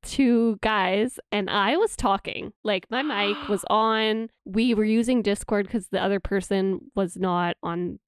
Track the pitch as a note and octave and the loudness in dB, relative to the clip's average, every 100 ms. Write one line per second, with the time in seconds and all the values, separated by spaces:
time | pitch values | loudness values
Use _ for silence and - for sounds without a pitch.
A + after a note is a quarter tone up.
0 | - - B3+ A#3 A#3 G#3 A3 A3 C#4 G3+ | -4 2 4 4 2 2 0 0 0 0
1 | B3 - - G#3 F#3+ G#3 G3 D#4+ A4 - | -2 -6 -6 -4 0 0 2 2 0 0
2 | A#3+ G3 - - G3 - G#3+ F#3 - B3 | 0 0 -2 -10 -12 -6 -2 -2 -2 -4
3 | D4 G3+ G3+ D4 D4 G3 - G#3+ A3 A3 | -2 0 -2 -2 -2 -4 0 2 4 2
4 | A3 A3 A3+ _ F#3+ G3 B3 G#3+ G#3+ A3 | 2 0 -4 _ -4 0 2 2 4 2
5 | A#3 B3 G3+ G3+ - G#3 G3 A#3 - F#3+ | 2 2 2 -2 0 -2 0 -4 -4 -2
6 | G3 G3 - G3 F3+ G3 F#3+ F#3 - G3 | 0 -2 -2 -4 0 0 0 -2 -6 -4
7 | F#3 F3+ F#3 F3 F3 - E3+ E3+ F3 - | -4 -2 -2 0 -2 -4 -6 -6 -6 -8